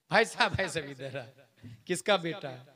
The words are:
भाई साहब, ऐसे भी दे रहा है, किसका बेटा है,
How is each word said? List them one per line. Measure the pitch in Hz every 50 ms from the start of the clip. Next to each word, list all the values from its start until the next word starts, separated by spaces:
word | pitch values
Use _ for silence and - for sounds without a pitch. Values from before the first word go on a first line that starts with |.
| _ _
भाई | 156 214 226
साहब, | 226 - - 233 196 - -
ऐसे | 190 165 139 160
भी | 143 139 139
दे | 131 139 135
रहा | 123 139 117
है, | - - - - _ _ _ - 113 - - _
किसका | - 180 - - 214 202
बेटा | 180 165 165 208 196 165 135
है, | 127 123 131 139 -